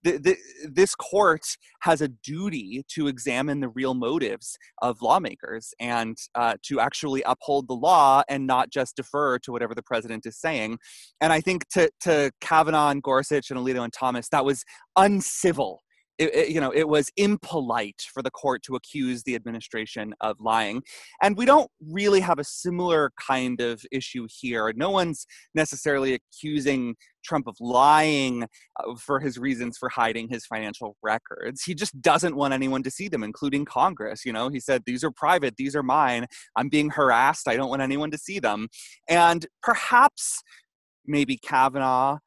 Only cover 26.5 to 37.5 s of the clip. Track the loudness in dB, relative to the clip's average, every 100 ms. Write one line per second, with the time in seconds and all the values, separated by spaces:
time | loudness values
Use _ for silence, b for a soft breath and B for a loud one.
26.5 | -2 0 0 -4 -8 b _ -6 -6 -6
27.5 | -10 0 4 6 6 4 2 0 -2 -8
28.5 | b b -12 -10 -12 -4 -2 -2 -6 -4
29.5 | -4 -6 -6 -8 0 0 -2 -6 -10 -8
30.5 | -8 -8 -8 -12 -8 -4 -4 -4 -10 -10
31.5 | -8 -8 -6 -6 0 2 4 2 0 0
32.5 | 0 0 -2 -4 -8 -8 -6 -6 -6 -4
33.5 | -4 -2 2 0 0 -8 -8 -6 -4 -4
34.5 | -6 -2 -2 -2 -4 -4 -2 0 2 0
35.5 | -4 -4 -4 0 2 2 0 -6 B B
36.5 | -4 0 2 0 2 4 6 4 2 -2